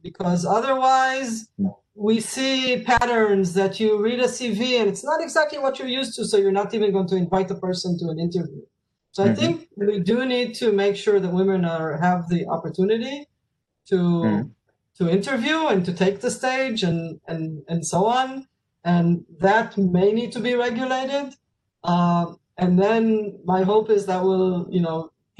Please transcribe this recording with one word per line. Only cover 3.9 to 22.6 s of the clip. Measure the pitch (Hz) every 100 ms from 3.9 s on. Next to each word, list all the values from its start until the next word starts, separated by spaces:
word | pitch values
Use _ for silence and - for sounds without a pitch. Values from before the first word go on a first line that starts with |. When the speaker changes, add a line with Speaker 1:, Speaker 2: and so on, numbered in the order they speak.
| 214 220
Speaker 1:
read | 247
a | 247 240
C | 247 202
V | 254 240
and | 202
it's | 180 277
not | 320 330
exactly | 320 302 294
what | 269 269
you're | 262 262
used | 262 240
to, |
so | 220 202
you're | 196 196
not | 196 220
even | 208 190
going | 180
to | 190
invite | 175 190 180
the | 180 180
person | 175 180 170
to | 165
an | 160 175
interview. | 180 143 147 - _ _ _ _
So | -
I | 202
Speaker 2:
Mm-hmm. | 226
Speaker 1:
think | 339 339 - 202
we | 202 196 175
do | 240
need | 262 247 233 -
to | 233 196
make | 202 196
sure | 214 196
that | 175 180
women | 196 190 170
are, | 165 160 156 180
have | 180 170
the | 175 - 165
opportunity | 160 185 196 226 262 285 294 _ _ _ _ _ -
to, | 185
Speaker 2:
Mm-hmm. | 175 170 110 104 131 - _ _ _ -
Speaker 1:
to | 165 196
interview | 269 254 285 320 311
and | 190 175
to | 175
take | 190 196
the | 247 -
stage | 254 262 262 220 175
and, | 165 165 - -
and, | 165 160 151 -
and | 170 151
so | 170 220 254
on. | 262 269 - _ _ _
And | 170 175 170 175 - 156 190
that | 226 - 202
may | 185 175 202 226
need | 240 240
to | 240
be |
regulated. | 240 240 226 262 262 269 277 269 - _ _ _ _
Um, | 175 175 175 175 170 - _ -